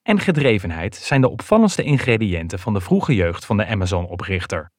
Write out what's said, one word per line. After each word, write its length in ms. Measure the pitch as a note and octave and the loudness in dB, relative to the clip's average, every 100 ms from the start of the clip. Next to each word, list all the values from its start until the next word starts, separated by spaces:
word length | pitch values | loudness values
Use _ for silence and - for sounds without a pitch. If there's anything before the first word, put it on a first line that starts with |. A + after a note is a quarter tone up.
en 180 | - G#3 | -2 0
gedrevenheid 760 | - D3+ C3+ G#2+ F2+ D#2+ F#2 - | 2 2 4 2 0 -6 -8 -8
zijn 260 | - C#3 | 0 2
de 80 | B2+ | 2
opvallendste 540 | A#2 - G#3+ A3 - | 0 2 4 4 2
ingrediënten 760 | - C#3+ C3 A2+ A2 E2+ E2 G2 | 0 0 2 0 0 -2 -4 -6
van 140 | - | -4
de 80 | G2+ | -4
vroege 340 | F#2 G3 - A2 | 0 0 2 2
jeugd 300 | E2+ E2+ - | 2 -2 -2
van 120 | G#2 | -2
de 80 | G#2+ | 0
Amazon-oprichter. 1080 | G#2+ F2+ F#2 F2 E2+ - F#2+ - F2 D2+ | -2 0 -2 -4 -8 -6 -6 -4 -8 -8